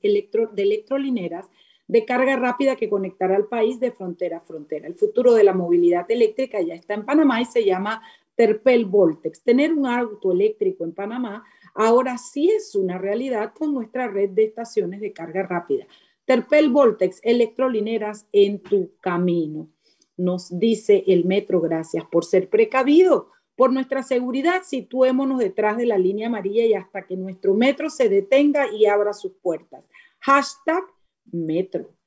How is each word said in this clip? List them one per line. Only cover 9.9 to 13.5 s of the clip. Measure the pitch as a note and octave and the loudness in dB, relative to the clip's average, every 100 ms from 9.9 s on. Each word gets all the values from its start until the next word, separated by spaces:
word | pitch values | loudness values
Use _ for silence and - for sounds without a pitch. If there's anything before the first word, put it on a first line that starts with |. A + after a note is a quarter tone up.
| A#3+ A#3 G#3 F#3+ | -2 -4 -4 -2
eléctrico | F3+ G#3 G#3+ F#3+ F#3 | 0 0 0 -4 -4
en | E3 | -8
Panamá | E3 G3+ A#3+ A#3+ G#3 - _ _ | -8 -8 -8 -8 -10 -18 _ _
ahora | - A3 A#3 B3+ B3 | -2 2 2 2 -6
sí | - C#4+ E4 | -10 -2 0
es | G#4+ - | 0 -2
una | G3+ F#3+ F#3 | -4 -4 -4
realidad | F#3+ A3 C4+ A#3 G#3+ | -4 -4 -4 -4 -6